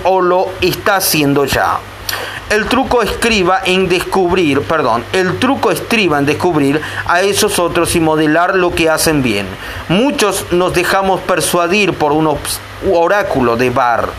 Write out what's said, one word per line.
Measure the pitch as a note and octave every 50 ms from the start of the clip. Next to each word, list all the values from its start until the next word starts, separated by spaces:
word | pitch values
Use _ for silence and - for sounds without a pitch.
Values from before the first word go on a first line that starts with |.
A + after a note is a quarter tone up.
| -
o | F3+ F#3+ F#3
lo | F3+ F3 F3+ F#3 F#3 F#3 - -
está | F3+ F3+ - - - G#3+ G3+
haciendo | F#3+ F#3 - - D#3 D3 C#3 C#3+ C#3+ C#3
ya. | - - A#2 F#2+ E2+ E2+ - - - - - - - - - - - - - - -
El | G#3 A3 G#3
truco | - - B3+ C4+ - B3 A#3+
estriba | A3 - E3 - - A#3 A3+ G3+ F3 F3 F#3 F3+ -
en | F3+ F#3 F#3+ F#3+ E3
descubrir, | F#3 F3 - - - F#3+ F#3 E3+ F3+ F#3+ F3 D3 C3+ C3+
perdón, | A2 G#2 D#3+ D#3 C3+ A#2+ A2 A#2+ A#2 -
el | - F#3 F#3 F#3 - -
truco | B3+ B3 C#4 - - G#3+
estriba | F3 - - - A#3+ A3 G3+ E3+ D3 C#3+
en | C#3+
descubrir | C#3+ D3 - - F3+ E3+ D3+ C#3 C#3 C#3+ D3+ - - - - -
a | - E3+ F3+
esos | G3 G3+ G3 - G#3+ G3+ G3+ -
otros | F3 E3+ F3 F3 E3 - -
y | F3
modelar | D#3+ D#3 D#3 D#3 D#3+ D3+ D#3 E3 F3 F3+ F#3+
lo | F#3 F3 F3 F3
que | E3+ D#3+ D#3+
hacen | D#3 D#3+ - E3 D#3 D3
bien. | B2+ A#2 G2+ G2+ G2+ F#2 F#2+ - - - - - - -
Muchos | D#3+ G3+ B3+ C#4+ - - G#3+ G3 F#3+ - - -
nos | F3 F3 F#3 F3
dejamos | D3 F3+ F3 F3+ G3 G3 G3 F#3+ F#3 F3
persuadir | - - F#3 E3 D3 - - F3+ E3+ E3+ G3 G#3+ G3+ F3
por | D3+ - D3+ D3
un | C#3+ D#3 D#3
obs-, | D#3 C#3+ - - - - - - - - - C#3 F#3+
oráculo | F3 E3+ E3+ F3 G3 G#3 F#3+ G3 - C#3 B2 A#2+ A#2 A#2
de | B2+ B2
bar. | B2 C3+ B2 A#2+ A#2 G#2+ - - -